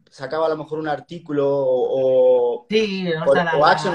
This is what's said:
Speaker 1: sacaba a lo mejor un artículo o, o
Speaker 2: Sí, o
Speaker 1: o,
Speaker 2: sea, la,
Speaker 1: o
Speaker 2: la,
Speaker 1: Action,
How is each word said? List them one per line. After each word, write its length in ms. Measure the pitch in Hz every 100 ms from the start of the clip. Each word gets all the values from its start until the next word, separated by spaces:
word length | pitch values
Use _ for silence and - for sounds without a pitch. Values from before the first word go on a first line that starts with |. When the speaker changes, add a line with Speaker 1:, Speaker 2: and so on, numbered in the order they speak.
| _
Speaker 1:
sacaba 360 | - 131 156 160
a 40 |
lo 60 | 156
mejor 220 | 151 156
un 100 | 156
artículo 600 | 143 - 170 160 147 139
o, 1120 | 139 135 127 - 135 131 131 127 123 120 117
o 40 | -
Speaker 2:
Sí, 440 | 220 214 190 180
o 160 | 160 170
Speaker 1:
o, 20 |
Speaker 2:
sea, 120 | 185
la, 120 | 170 156
Speaker 1:
o 40 |
Speaker 2:
la, 100 | 156
Speaker 1:
Action, 240 | 180 196